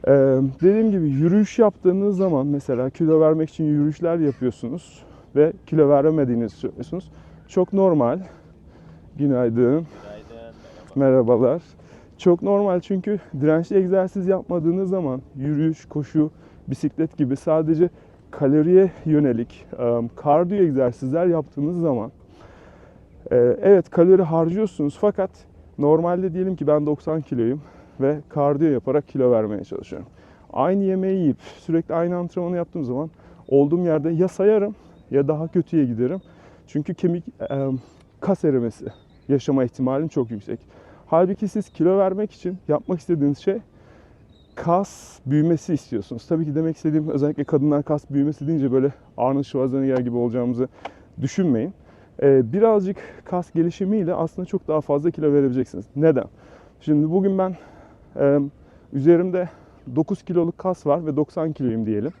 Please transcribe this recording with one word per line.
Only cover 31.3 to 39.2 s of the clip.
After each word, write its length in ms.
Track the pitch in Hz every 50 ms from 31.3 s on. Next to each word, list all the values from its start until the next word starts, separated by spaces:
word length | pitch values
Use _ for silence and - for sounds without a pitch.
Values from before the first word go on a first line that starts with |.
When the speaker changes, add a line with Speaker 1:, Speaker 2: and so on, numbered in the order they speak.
| 123 _ - - - -
Speaker 1:
sürekli 360 | - - 165 165 165 - 160
aynı 220 | 165 170 175 180
antrenmanı 400 | 175 175 165 - 185 175 175 180
yaptığım 280 | 175 175 170 _ 175 143
zaman 260 | 120 123 131 160 160 _ _ - - - - - -
olduğum 360 | 135 139 143 147 165 175 180
yerde 260 | 170 156 156 143 165
ya 180 | 170 156 185 180
sayarım 460 | - - 190 208 220 214 202 214 208 - - - - - - -
ya 180 | 127 139 139 139
daha 200 | 156 151 160 160
kötüye 360 | - 180 156 - - 160 139
giderim. 360 | 123 117 110 123 127 180 190 - - - - - - - - _
Çünkü 280 | _ - 151 147 - 175
kemik, 300 | - - 175 170 175 - - _ - - 104
e, 200 | 127 139 135 135 131 127 - - _ - _ _ _ _
kas 240 | - 190 190 - -
erimesi 420 | 156 135 127 120 113 - - - 107 - - _ _ _ -